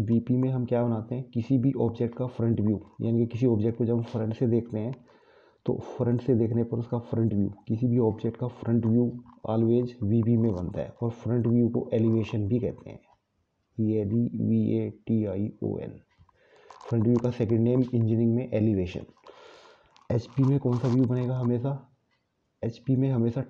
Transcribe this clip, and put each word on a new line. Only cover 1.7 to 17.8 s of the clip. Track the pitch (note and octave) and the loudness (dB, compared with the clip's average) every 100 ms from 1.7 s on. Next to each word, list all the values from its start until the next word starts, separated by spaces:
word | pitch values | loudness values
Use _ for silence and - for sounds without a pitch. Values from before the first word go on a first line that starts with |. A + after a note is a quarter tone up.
| B2+ | 2
object | A2+ A2+ A#2 - | -2 0 -4 -2
का | B2+ | -8
front | - A#2 G#2+ | -2 0 2
view, | G#2 G2+ - - | 2 0 -4 -6
यानी | A2+ A#2 | 0 2
कि | A#2 | 0
किसी | A2+ B2+ | 2 2
object | A2 A2 A#2 | 4 0 0
को | A#2 | 0
जब | A#2 | 0
हम | |
front | A#2 A2+ A2 | -2 -4 -4
से | A2+ B2 | -2 2
देखते | A#2 A#2 A2 | 2 0 -6
हैं, | A2 C#3 - _ _ _ _ _ - | -6 -8 -16 _ _ _ _ _ -4
तो | - - - | -4 -6 -4
front | A#2+ A#2 | 0 0
से | - A#2+ | 2 2
देखने | A2+ A2+ | 2 0
पर | A#2 A2+ | -2 -4
उसका | A#2 A#2+ A#2 | -4 -6 -4
front | A2+ A2+ | 0 0
view, | G#2 F#2+ - - | 2 -2 -4 -6
किसी | A2+ B2 | -2 2
भी | A#2+ | 2
object | A2+ G#2+ A2+ A2+ | 2 0 -6 -6
का | B2 - | -10 -8
front | - A#2 A2 | 0 0 4
view | A#2 A#2+ A#2+ - - - | 2 2 -4 -16 -12 -4
always | A2 A2+ A#2+ B2 A#2+ | 0 4 2 0 -4
वीपी | G2+ A2+ A2 A#2 | 0 2 4 2
में | A#2 | 2
बनता | F2+ F2 - | 0 -4 -6
है। | C2 - | -8 -6
और | A#2 | -6
front | A2+ G#2+ A#2+ A#2 | -6 -4 0 2
view | A#2+ A2+ | 2 2
को | A#2+ - | 0 -2
elevation | A#2 A2+ A2+ G#2 A2+ G2+ | 0 2 2 0 -4 -2
भी | A#2+ | -2
कहते | F#2 C#2 - | -2 -8 -16
हैं, | - _ _ _ _ _ _ _ - | -20 _ _ _ _ _ _ _ -4
ई | G#2+ | -2
एल | A2 G2+ | 0 0
ई | A#2 A#2+ A#2 | 0 -2 -2
वी | A2 A2+ G#2+ A2 | 0 2 2 0
ए | G#2+ - - | -2 -8 -2
टी | A2+ G#2+ | 0 0
आई | F#2+ G#2 G#2+ | -2 -4 -4
ओ | - G2+ | -6 -4
N। | - - _ _ - _ _ _ - - - | -8 -14 _ _ -20 _ _ _ -20 -20 -4
Front | A#2 A2 | 0 2
view | A#2+ | 2
का | B2 | 0
second | A#2+ G#2+ A2+ | -2 0 2
name | A#2 B2+ | 2 2